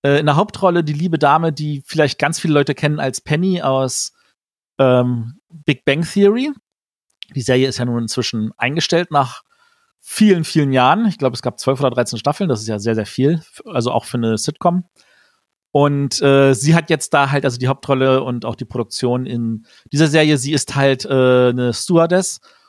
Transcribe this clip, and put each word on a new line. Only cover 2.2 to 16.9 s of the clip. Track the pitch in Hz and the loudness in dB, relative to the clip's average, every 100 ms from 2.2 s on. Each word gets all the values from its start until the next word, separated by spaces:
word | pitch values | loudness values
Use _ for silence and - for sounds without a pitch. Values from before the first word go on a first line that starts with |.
ganz | 143 165 | -4 -2
viele | 165 | 0
Leute | 147 143 139 | 2 2 -2
kennen | 147 151 | -2 -2
als | 139 127 | -4 -6
Penny | - 151 185 180 | -4 -2 0 0
aus, | 143 135 131 - - _ _ _ _ _ _ - | 0 0 -2 -4 -10 _ _ _ _ _ _ 0
ähm, | 135 127 123 120 113 160 _ | 4 4 2 -2 -6 -14 _
Big | 165 151 139 | -8 -4 -2
Bang | - 139 | 0 -2
Theory. | 165 202 202 226 285 277 _ _ _ _ _ _ - | -2 4 4 4 -4 -6 _ _ _ _ _ _ -10
Die | 139 | -6
Serie | 120 127 131 | 0 2 2
ist | 123 | -2
ja | |
nun | 123 120 | -4 -4
inzwischen | 113 - 120 113 110 - | -4 -6 -4 -4 -6 -4
eingestellt | 123 156 - 170 175 | -4 -2 -2 -2 0
nach | 147 127 - _ _ _ _ _ _ | -2 -2 -6 _ _ _ _ _ _
vielen, | - - 214 180 | -14 2 4 4
vielen | 156 170 143 | 2 0 2
Jahren. | 131 127 180 226 | 2 4 2 0
Ich | - | -2
glaub, | 135 | -8
es | 123 | -6
gab | 123 - | -8 -4
zwölf | - 127 | -4 0
oder | 139 | 0
dreizehn | 123 117 113 | 0 -4 -4
Staffeln. | 139 - 190 | -4 -2 -2
Das | 110 | -4
ist | 110 | -4
ja | 107 | -4
sehr, | 110 | -2
sehr | 110 | -2
viel, | 104 - 135 | -4 0 0
f-, | 165 - - - | 0 -6 -20 -8
also | 147 117 | -4 -2
auch | 117 - | -4 -4
für | 123 | -4
eine | 113 110 | -2 -2
Sitcom. | - 151 175 175 175 _ _ _ _ _ _ _ _ | -4 -2 -2 -2 -6 _ _ _ _ _ _ _ _
Und, | 143 143 143 139 - | 0 2 0 -2 0
äh, | 139 139 139 | 4 6 4
sie | 123 139 | 4 4
hat | 165 | 2
jetzt | 160 | 2